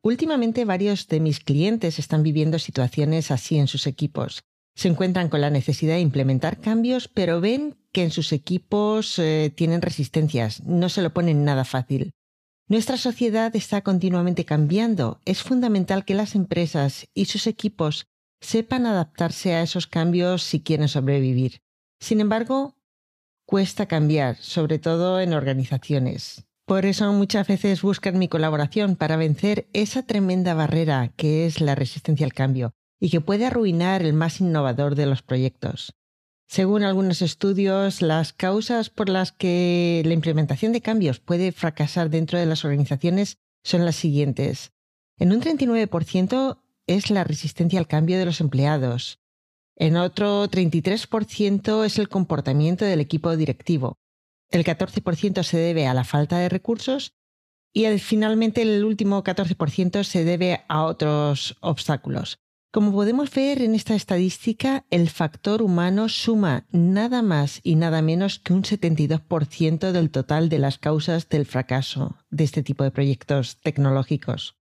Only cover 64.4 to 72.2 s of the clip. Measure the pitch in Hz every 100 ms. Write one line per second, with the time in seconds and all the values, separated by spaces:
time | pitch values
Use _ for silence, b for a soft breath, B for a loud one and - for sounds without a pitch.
64.4 | - 226 269 269 _ 175 165 - 160 -
65.4 | 202 214 214 175 175 196 220 - - 220
66.4 | 185 127 - 175 170 196 233 247 220 151
67.4 | 143 - - 160 165 160 156 170 196 -
68.4 | - 180 190 208 170 156 147 160 - 170
69.4 | 147 - 160 160 190 180 156 135 127 151
70.4 | 165 151 139 - 151 156 156 165 - 156
71.4 | 139 131 127 131 131 135 139 -